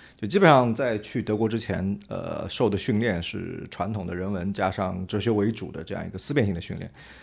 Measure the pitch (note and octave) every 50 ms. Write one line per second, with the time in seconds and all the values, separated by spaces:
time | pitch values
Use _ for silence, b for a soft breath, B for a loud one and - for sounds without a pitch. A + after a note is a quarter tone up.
0 | b b b b - G#2 B2+ G3 G3 E3 D3 C3 B2+ A#2+ A2+ A2+ C#3 B2 A2+ G#2+
1 | G#2 - - B2 G#2+ - G#2+ G#2+ A2+ A2 A2 A2+ A2 - F#2+ F2 F#2 G2 G2+ G2+
2 | - - G2+ F#2 E2+ E2+ D#2+ D2 D2+ F2 - - C3 G#2+ G2 F#2+ - - A2+ G#2
3 | A#2 A#2+ F#2+ F2 E2+ - - G2 F2+ F2 E2 D#2+ E2 - - - F2+ G2 A2 G#2+
4 | F2+ F2+ F2+ F2+ F#2 G2 G2+ F#2 F2 G2 G2 G#2+ G2 F#2+ F#2 - G2 F#2 F#2 F#2
5 | F#2 F2+ - G#2 F#2 A2+ A2 G#2 G2+ A2+ A2 - - - - D#2+ D#2+ - G2+ G2+
6 | - F2+ - F#2 - - D3 C#3+ A2+ G2+ F#2 E2+ E2+ - F#2 F2+ F2+ - B B
7 | B B B B